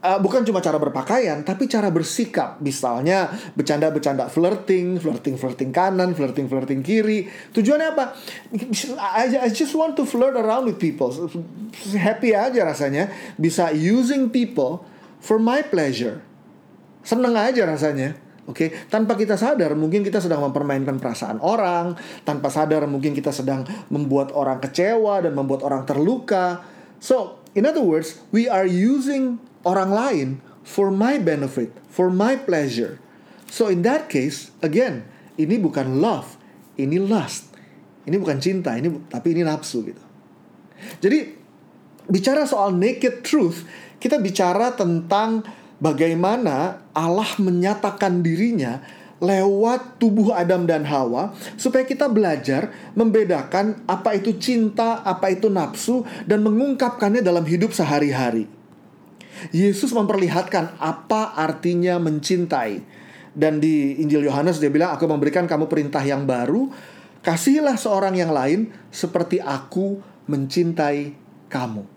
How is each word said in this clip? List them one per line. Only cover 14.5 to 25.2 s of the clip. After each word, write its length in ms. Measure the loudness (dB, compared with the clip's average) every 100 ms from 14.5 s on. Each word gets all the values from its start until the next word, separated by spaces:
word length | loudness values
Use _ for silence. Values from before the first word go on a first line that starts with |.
| 0 -2 -2 -10 -20 -20 -20
for 160 | 0 2
my 240 | 4 2
pleasure. 560 | 0 0 0 -2 -4 -6 -16 -20 -20 -20 -20 -20 -20 -20
Seneng 320 | -2 0 2 2
aja 280 | 2 2
rasanya. 480 | 2 2 0 0 -4 -6 -16 -20
Oke, 280 | -16 -4 -2 -4 -4
tanpa 240 | -2 0 0
kita 240 | 0 0
sadar, 320 | 2 2 0
mungkin 320 | 0 0 0
kita 160 | 0 -2
sedang 240 | 0 0
mempermainkan 560 | 0 -2 -2 -2 -2 -2
perasaan 400 | -4 -6 -6 -2
orang. 560 | 0 2 0 0 -2 -6 -12 -10 -6
Tanpa 240 | -2 -2
sadar, 320 | 0 2 2
mungkin 320 | 0 -2 -2 -2
kita 160 | -4
sedang 320 | -4 -4 -4 -6 -12 -6
membuat 480 | -4 0 0 0 -2
orang 240 | -2 -2
kecewa 640 | -4 0 2 2 2 2